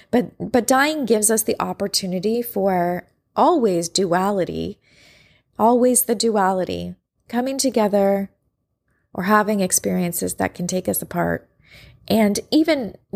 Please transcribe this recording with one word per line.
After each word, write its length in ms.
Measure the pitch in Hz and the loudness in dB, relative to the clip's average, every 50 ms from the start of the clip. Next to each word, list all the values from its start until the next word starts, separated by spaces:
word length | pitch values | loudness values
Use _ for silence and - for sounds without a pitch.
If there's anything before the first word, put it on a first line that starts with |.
| - _ | -8 _
But, 220 | - 247 190 - - _ 175 - | 0 0 0 -2 -8 _ -8 -2
but 160 | - 247 214 | 0 0 2
dying 400 | - 262 269 277 302 311 311 269 | 2 2 2 2 0 0 -4 0
gives 240 | 202 226 214 208 - | 0 0 2 2 2
us 140 | 226 220 - | 2 0 0
the 120 | - 214 - | -2 -2 -2
opportunity 840 | 185 185 185 - 202 202 - - 196 185 180 185 175 220 226 240 | -4 -6 -4 -6 -6 -4 -4 -4 -4 -2 -4 -2 -2 -2 -2 -2
for 640 | 240 - - 202 190 196 185 180 175 175 180 175 - _ _ _ _ _ _ | -4 -4 -2 0 0 2 2 2 0 0 -2 -4 -8 _ _ _ _ _ _
always 520 | 214 233 302 359 311 233 202 180 170 170 165 | 2 2 4 4 4 2 2 0 0 -2 -2
duality, 920 | - - 202 170 - 185 185 202 208 196 170 160 160 80 - - 208 - _ _ _ _ _ _ _ _ _ _ _ _ _ _ _ | -2 -2 0 0 0 0 0 0 0 -2 -2 -4 -4 -6 -6 -8 -10 -12 _ _ _ _ _ _ _ _ _ _ _ _ _ _ _
always 460 | - 208 226 247 240 247 254 247 233 | 0 2 4 4 4 4 4 2 2
the 140 | - - 226 | 0 -2 -2
duality, 800 | 208 - 233 214 208 190 185 190 185 175 - 90 - 175 180 180 - _ _ _ _ _ _ | 0 0 0 2 2 2 2 0 -2 -4 -4 -6 -8 -8 -10 -12 -16 _ _ _ _ _ _
coming 300 | 233 240 254 269 269 269 | -4 -4 -2 -2 -4 -2
together 680 | - 269 - 233 214 202 202 202 196 196 196 196 196 - _ _ _ _ _ _ _ _ _ _ _ _ _ _ _ _ - | -2 0 2 2 2 4 4 4 4 4 2 0 -2 -6 _ _ _ _ _ _ _ _ _ _ _ _ _ _ _ _ -10
or 80 | - | -6
having 380 | 180 196 214 214 208 202 214 202 | 0 2 4 4 4 2 0 0
experiences 720 | 185 185 - - - 196 180 185 180 175 175 - 185 185 - | 0 0 0 -2 -2 -2 -2 -2 -2 -2 -4 -4 -6 -6 -4
that 180 | - 190 185 | -4 -4 -4
can 140 | - - 180 | -4 -6 -6
take 220 | 180 185 185 - - | -4 -4 -4 -2 -2
us 120 | 190 - | -4 -4
apart. 480 | 175 - - 175 170 170 170 - - _ _ _ _ _ - - - - - _ _ - | -6 -6 -4 -2 0 0 -2 -4 -6 _ _ _ _ _ -20 -20 -20 -20 -20 _ _ 0
And 320 | 202 220 214 202 208 - - _ | 2 2 2 2 0 -2 -4 _
even 460 | - 302 320 349 311 277 233 185 - - _ _ - | 2 2 4 2 0 0 -2 -8 -10 -14 _ _ -10